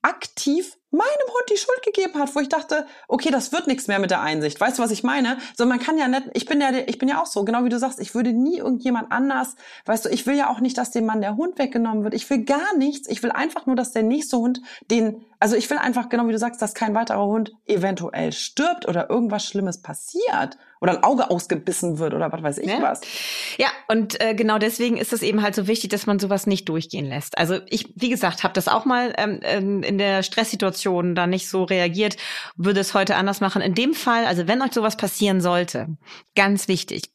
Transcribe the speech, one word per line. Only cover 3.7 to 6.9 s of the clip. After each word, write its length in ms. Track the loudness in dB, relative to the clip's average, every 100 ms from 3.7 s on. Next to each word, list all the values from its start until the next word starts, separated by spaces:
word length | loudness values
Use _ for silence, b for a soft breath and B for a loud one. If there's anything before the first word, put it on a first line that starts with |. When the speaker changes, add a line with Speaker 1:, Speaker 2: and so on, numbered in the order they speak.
| -2 0
Speaker 1:
mehr 100 | 0
mit 120 | 2
der 120 | 0
Einsicht." 360 | 0 0 -2 0
Weißt 180 | -2 0
du, 40 |
was 100 | -2
ich 100 | 0
meine? 340 | 0 0 0 -2 B 0
So, 100 | 0
man 140 | 2
kann 180 | 0 0
ja 80 | 2
nicht, 140 | 0 -2
ich 140 | -6 0
bin 140 | 2
ja, 100 | 2
ich 240 | 0 -2